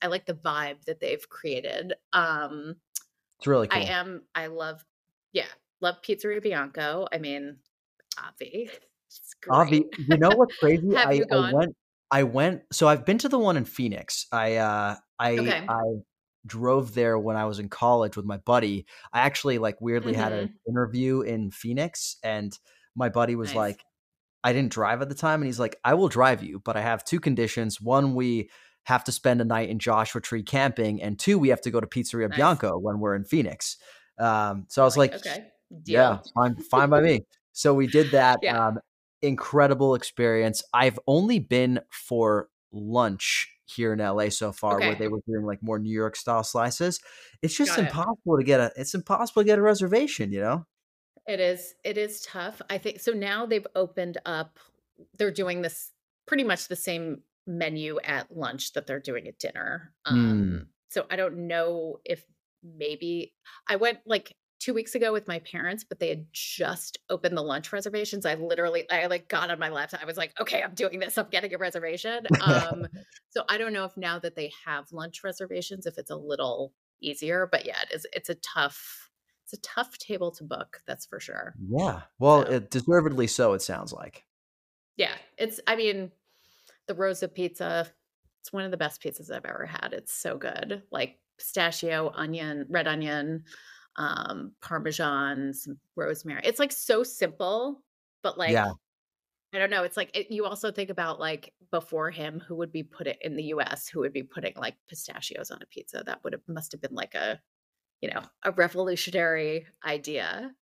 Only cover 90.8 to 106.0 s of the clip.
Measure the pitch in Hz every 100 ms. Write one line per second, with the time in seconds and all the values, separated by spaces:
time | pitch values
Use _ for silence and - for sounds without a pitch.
90.8 | - - 127 _ _ _ - - 170 165
91.8 | 165 160 160 - 156 165 156 147 135 175
92.8 | 160 156 151 147 143 160 160 - - -
93.8 | _ - 151 - - 101 - - - 160
94.8 | 151 156 156 139 139 139 139 135 - 143
95.8 | _ - 151 156 160 143 - 226 285 -
96.8 | - 226 247 - 175 160 185 220 262 285
97.8 | _ _ _ _ - - 170 113 101 82
98.8 | _ _ _ _ _ _ _ 196 196 202
99.8 | 175 214 185 185 202 214 208 202 214 202
100.8 | 190 180 165 160 160 156 - _ _ 170
101.8 | 165 165 160 160 151 156 - 165 170 160
102.8 | 156 - 147 - 156 147 156 151 - -
103.8 | - 160 135 139 131 - - - 123 -
104.8 | _ 160 - - - - - - - -
105.8 | - -